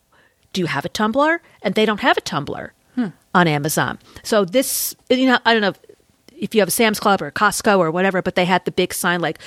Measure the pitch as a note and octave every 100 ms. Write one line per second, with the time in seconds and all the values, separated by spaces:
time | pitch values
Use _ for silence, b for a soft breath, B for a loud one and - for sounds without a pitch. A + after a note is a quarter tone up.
0 | _ b b b b F#3+ D#3+ C#3 F3 -
1 | G#3+ C4 D4+ E4+ b b G#3 G#3+ A3 G3+
2 | C4+ F4+ - D#3 C#3 - - _ _ B3
3 | G3+ - _ F#3 E3+ D3 D3+ - C3 -
4 | B B - G#3+ F3+ B3 - - - -
5 | - B3+ C4 A#3+ A3+ A3+ G3 - _ -
6 | _ _ _ - G3 A3 F3 - A3 G#3
7 | G#3+ G3 D3 - G#3 - A3+ G3 D#3+ F3
8 | F#3+ F#3 F3+ F#3 F3+ F3+ - E3+ F3+ -
9 | F3+ F3 D#3 -